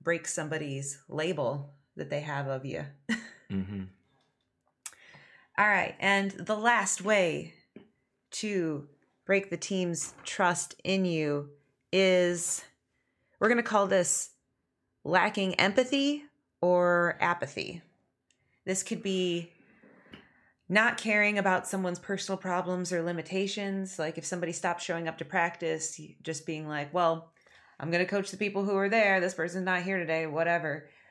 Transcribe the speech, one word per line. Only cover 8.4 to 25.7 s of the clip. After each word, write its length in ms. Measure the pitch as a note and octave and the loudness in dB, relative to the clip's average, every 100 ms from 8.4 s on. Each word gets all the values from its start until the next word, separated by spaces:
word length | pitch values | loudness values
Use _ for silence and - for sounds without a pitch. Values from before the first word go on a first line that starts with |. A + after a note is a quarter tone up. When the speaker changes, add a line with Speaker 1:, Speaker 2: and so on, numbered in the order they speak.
| G#3+ G3 D#3+ D3 - _ _ _ - | -2 0 0 -4 -8 _ _ _ 0
Speaker 1:
break 240 | G3 G3 | 0 0
the 60 | E3+ | -6
team's 580 | - F#3+ F3+ E3 - - | -2 0 0 -2 -6 -10
trust 500 | - - F#3 E3+ - - | -8 2 2 2 -4 -6
in 200 | - F#3+ | -2 2
you 460 | F#3 D#3+ D3+ C#3+ C#3+ - _ _ _ | 2 2 0 0 -4 -14 _ _ _
is, 720 | F#3 F#3+ F3+ F3 F3 - - - _ _ _ _ _ _ - | 4 6 6 4 2 -2 -4 -8 _ _ _ _ _ _ 0
we're 100 | G#3+ | 2
gonna 140 | A#3+ | 2
call 240 | A3+ G#3+ G3 | 2 2 4
this 440 | G3 E3+ - - _ _ _ _ _ _ _ | 4 4 0 -4 _ _ _ _ _ _ _
lacking 500 | C#3+ F3+ F#3+ G#3+ F#3+ - | 0 2 2 2 -2 0
empathy 680 | G3 G#3 B3+ C#4 C#4 D4 D4 _ _ _ | 0 2 2 2 2 0 -6 _ _ _
or 560 | F3+ F3+ F3 F3 F3 - | 2 4 4 4 2 0
apathy. 600 | F3 F3 - - - F3 - _ _ _ _ _ _ _ | -2 -2 -4 -8 -8 -10 -16 _ _ _ _ _ _ _
This 180 | - F#3+ | -4 -4
could 200 | - G#3+ | -4 -4
be 480 | G3 F#3+ F3+ E3+ E3+ _ _ _ - - - - - _ _ _ - | -2 0 0 -2 -6 _ _ _ -20 -20 -20 -20 -20 _ _ _ 0
not 300 | G3 A3+ A3+ | 2 2 2
caring 380 | A3 G#3 G#3 G#3 | 0 2 2 2
about 280 | F#3+ F#3 - | 2 0 0
someone's 320 | F#3+ F3+ F3 | -4 -4 -4
personal 400 | - G3 - F#3 | -4 -6 -4 -6
problems 540 | F#3 F3+ F3+ F3+ E3+ | -2 -2 -2 -4 -2
or 100 | F3 | -2
limitations. 960 | E3+ E3+ D#3+ F#3+ G3 G3+ G3 G3 F#3+ - | -2 -4 -4 -2 -2 -4 -4 -4 -6 -6
Like, 200 | D#3+ E3 | -6 -6
if 60 | |
somebody 280 | - F3+ E3+ | -6 -4 -4
stops 320 | E3+ F3+ F3 | -2 -2 -2
showing 240 | - E3+ E3 | -4 -4 -4
up 100 | D#3+ | -6
to 60 | |
practice, 720 | D3+ F#3+ E3+ E3+ E3 | -4 0 0 0 -4